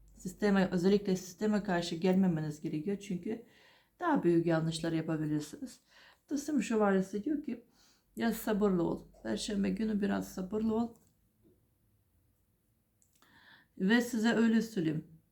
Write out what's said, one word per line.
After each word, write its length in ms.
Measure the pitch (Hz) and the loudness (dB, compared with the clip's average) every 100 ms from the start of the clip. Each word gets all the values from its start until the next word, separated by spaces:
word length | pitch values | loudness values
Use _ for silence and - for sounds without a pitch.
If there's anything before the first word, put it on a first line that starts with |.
| - - | -20 -12
Sisteme, 520 | 185 - 208 196 180 | -12 -2 2 4 4
özellikle 440 | 180 185 202 196 185 | 2 4 4 2 -2
sisteme 480 | - - 214 208 | -4 -4 0 0
karşı 320 | 196 175 175 165 | 0 -2 -2 0
gelmemeniz 680 | 185 185 185 160 156 151 | 2 4 4 2 -2 -6
gerekiyor. 360 | 156 151 202 - | -6 -6 -4 -6
Çünkü 480 | - 175 214 226 - _ - _ _ - | -6 -8 -6 -8 -10 _ -20 _ _ -6
daha 240 | 349 294 | 0 2
büyük 220 | 175 165 165 | 4 4 4
yanlışlar 460 | 160 160 160 165 | 2 0 -2 -2
yapabilirsiniz. 880 | 160 165 156 151 151 147 - 262 - _ _ - _ - | -2 -2 -2 -2 -2 -4 -12 -14 -16 _ _ -20 _ -8
Tılsım 360 | 285 - 294 | -6 -2 -2
şövalyesi 600 | 196 220 202 190 185 208 | 0 2 4 2 0 -4
diyor 220 | 294 294 - | -4 -4 -6
ki, 200 | 240 - _ _ _ _ - | -10 -12 _ _ _ _ -4
"Ya 180 | 233 | -4
sabırlı 500 | - - 208 208 180 | -2 -2 0 2 2
ol. 240 | 165 170 - - | 0 -2 -8 -12
Perşembe 460 | 220 214 - 202 196 | -6 -6 -4 -2 -2
günü 320 | 190 220 208 | -2 -2 -2
biraz 320 | 202 196 190 | -2 -2 -4
sabırlı 420 | - 185 214 220 220 | -8 -6 -2 -2 0
ol." 180 | 233 - _ _ _ _ _ _ _ _ _ _ _ _ _ _ _ _ _ _ _ _ _ _ _ _ - - _ - | -2 -6 _ _ _ _ _ _ _ _ _ _ _ _ _ _ _ _ _ _ _ _ _ _ _ _ -20 -20 _ -2
Ve 240 | 190 233 | 2 4
size 320 | 240 226 214 | 2 0 2
öyle 280 | 214 226 226 | 4 4 4
söyleyeyim. 460 | - 196 160 156 - - _ | 2 -2 -2 -2 -6 -16 _